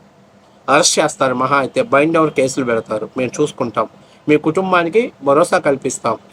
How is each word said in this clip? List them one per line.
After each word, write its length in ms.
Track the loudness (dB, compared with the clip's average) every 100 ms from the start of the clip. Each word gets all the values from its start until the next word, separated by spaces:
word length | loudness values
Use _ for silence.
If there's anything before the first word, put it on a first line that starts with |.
| _ _ _ _ _ _ 0
అరెస్ట్ 300 | 2 2 0
చేస్తారు, 360 | -2 0 -2
మహా 240 | 0 0 0
అయితే 240 | 0 -2
బైండ్ 360 | 0 2 2 2
ఓవర్ 140 | 0
కేసులు 320 | 0 -2 -2
పెడతారు, 460 | -2 -2 -2 -6 -6 -6
మేము 260 | -4 -2
చూసుకుంటాం, 460 | -4 -4 -4 -4 -6 -8 -20 -8 0
మీ 80 | 2
కుటుంబానికి 760 | 2 -2 2 0 2 0 -2 -2
భరోసా 360 | 0 2 2 0
కల్పిస్తాం. 600 | 0 -2 -4 -6 -6 -6 -6